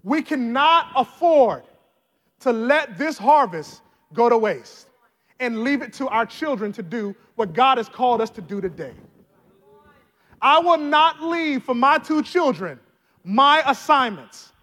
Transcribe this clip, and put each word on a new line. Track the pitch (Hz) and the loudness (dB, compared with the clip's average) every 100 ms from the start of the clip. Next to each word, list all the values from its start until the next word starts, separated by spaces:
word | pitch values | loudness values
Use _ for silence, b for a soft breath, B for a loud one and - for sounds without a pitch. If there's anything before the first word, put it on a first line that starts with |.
We | 185 302 | -2 -4
cannot | 254 294 233 247 302 330 - 269 | -2 -4 -2 0 4 2 2 -2
afford | 247 - 339 311 233 139 - _ _ _ _ _ _ _ | -4 0 2 4 4 0 -12 _ _ _ _ _ _ _
to | - | -4
let | 226 233 294 277 180 | -2 0 0 0 -6
this | 294 285 | -6 -2
harvest | 220 302 240 165 147 - _ _ _ | 2 4 4 -4 -12 -20 _ _ _
go | 156 226 | 0 2
to | 233 | 2
waste | 214 143 - - _ _ _ _ _ _ | 0 -4 -10 -20 _ _ _ _ _ _
and | 247 226 | -8 -4
leave | 240 285 | -2 -4
it | 247 | -4
to | - 262 | -8 -4
our | 220 233 | -4 -4
children | - 311 247 208 | -6 -6 -4 -6
to | 202 | -8
do | 175 226 202 196 b - | -10 -8 -8 -10 b -6
what | 214 | -4
God | 160 262 254 | 2 2 2
has | 214 | -2
called | - 247 233 | -2 0 0
us | 226 | -2
to | - | -6
do | 165 202 | -12 -8
today. | 185 151 139 - - _ _ _ _ _ _ _ _ _ _ b b b | -8 -10 -16 -16 -20 _ _ _ _ _ _ _ _ _ _ b b b
I | 254 302 | 2 4
will | 339 330 | 4 0
not | 294 302 320 302 | 2 2 2 0
leave | 320 339 320 269 | -6 -4 -4 -6
for | - 247 | -4 0
my | 269 302 | 2 0
two | - 311 | 0 -4
children | - 359 311 170 180 - _ _ _ _ | -2 -2 -2 -2 -10 -14 _ _ _ _
my | 175 208 277 302 285 | -4 2 4 4 2
assignments | 269 - 294 247 185 123 - - _ | -4 2 2 2 -6 -16 -20 -20 _